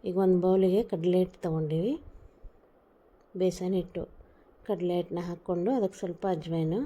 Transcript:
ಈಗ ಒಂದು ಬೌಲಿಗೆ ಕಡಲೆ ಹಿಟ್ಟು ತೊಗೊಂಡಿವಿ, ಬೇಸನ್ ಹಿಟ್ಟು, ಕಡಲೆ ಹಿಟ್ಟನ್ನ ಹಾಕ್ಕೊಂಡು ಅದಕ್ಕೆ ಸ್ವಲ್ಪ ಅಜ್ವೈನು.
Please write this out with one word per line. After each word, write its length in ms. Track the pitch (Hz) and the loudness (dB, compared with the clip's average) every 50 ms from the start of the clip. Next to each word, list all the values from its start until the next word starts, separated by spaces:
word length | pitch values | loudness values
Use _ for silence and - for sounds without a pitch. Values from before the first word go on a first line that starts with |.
| - | -4
ಈಗ 120 | 196 180 185 196 | -2 0 2 4
ಒಂದು 140 | 185 185 180 175 | 6 6 6 4
ಬೌಲಿಗೆ 360 | 185 185 190 190 185 180 208 233 226 - | 4 4 4 4 4 4 2 2 0 -4
ಕಡಲೆ 260 | 165 165 180 180 185 185 | -2 0 2 4 4 2
ಹಿಟ್ಟು 180 | 185 - - - | 2 -2 -6 -4
ತೊಗೊಂಡಿವಿ, 460 | 175 160 160 160 151 160 160 180 233 294 330 - - - - - - _ _ - - _ - _ _ _ _ _ _ _ _ _ _ _ _ _ _ _ | -2 -2 0 0 0 0 0 0 -2 -4 -4 -8 -16 -20 -20 -20 -20 _ _ -20 -20 _ -20 _ _ _ _ _ _ _ _ _ _ _ _ _ _ _
ಬೇಸನ್ 420 | 190 185 185 175 - 185 180 196 185 | 0 0 0 0 0 -4 -2 -2 -2
ಹಿಟ್ಟು, 240 | 175 185 - 175 - - - - - - - - _ _ _ _ - - | -2 -4 -8 -8 -8 -8 -14 -20 -20 -20 -20 -20 _ _ _ _ -6 -6
ಕಡಲೆ 260 | 208 165 180 175 175 175 | -4 -2 -2 -2 -2 -2
ಹಿಟ್ಟನ್ನ 260 | 180 180 202 175 170 175 | -2 -4 -6 -6 -6 -6
ಹಾಕ್ಕೊಂಡು 400 | 170 170 - - 180 175 175 214 269 | -8 -10 -6 -4 -4 -2 0 0 0
ಅದಕ್ಕೆ 220 | 254 208 190 - - - | 0 0 -2 -2 -6 -8
ಸ್ವಲ್ಪ 220 | 175 170 - - 196 185 | -8 -8 -4 -2 -2 -2
ಅಜ್ವೈನು. 460 | 160 151 160 165 165 160 156 165 214 277 | -2 -4 -4 -2 -2 0 0 -2 -2 -4